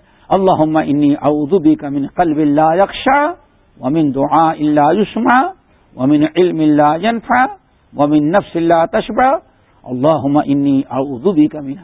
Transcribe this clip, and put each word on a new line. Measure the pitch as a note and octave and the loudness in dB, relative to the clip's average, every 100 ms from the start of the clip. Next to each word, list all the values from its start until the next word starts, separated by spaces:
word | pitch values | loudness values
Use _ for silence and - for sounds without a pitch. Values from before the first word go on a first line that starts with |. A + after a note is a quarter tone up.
| _ _ - | _ _ -4
اللہم | F#3 F#3+ D3+ D#3 D#3 | 0 2 2 0 0
انی | D#3 C#3+ D3 | 0 0 2
اعوذ | C#3+ C#3+ D3+ C#3+ F#3+ | 2 0 -2 0 0
بک | D3+ D3+ | 2 0
من | C#3+ C#3+ C3+ | -2 -6 -6
قلب | - F3 D3+ | -2 -2 0
لا | D3+ C#3+ D#3+ | 0 2 2
یخشع، | E3+ G3 - C4 C#4+ D4+ F4+ _ _ _ _ | 2 0 -2 0 0 -2 -6 _ _ _ _
ومن | B2+ D#3+ D3 | -4 0 0
دعاء | C3 C#3+ D3+ D#3+ E3 | 0 0 2 0 0
لا | D3+ D3 D3 | 0 2 2
یسمع، | F#3 G3+ A3 B3 B3 F4 - _ _ _ - | 2 -2 -2 0 2 0 -6 _ _ _ -4
ومن | C3 D3 D#3 F3 | 0 2 0 0
علم | F3+ D#3+ | 0 0
لا | D3+ D3 D3 | 0 2 2
ینفع، | E3 G#3 A#3 - B3 C4 G4 _ _ _ A#2+ | 0 -2 -4 -2 0 0 -4 _ _ _ -4
ومن | D3 D3+ D3 | 0 2 2
نفس | G3 - E3+ | 0 -2 -4
لا | E3 E3 | 0 0
تشبع، | E3 D#3+ - A3+ C4 E4 - _ _ _ | 0 -2 -4 0 0 0 -6 _ _ _
اللہم | - B2+ C#3+ D3+ C#3 C#3+ | -10 -2 0 0 0 -2
انی | - C#3+ C#3 C3+ - | 0 0 2 0 -2
اعوذ | B2 C#3 B2 | -6 -6 -4
بک | E3 E3 D3+ D3+ | -2 2 0 -2
من | C#3 F#3 | -12 -14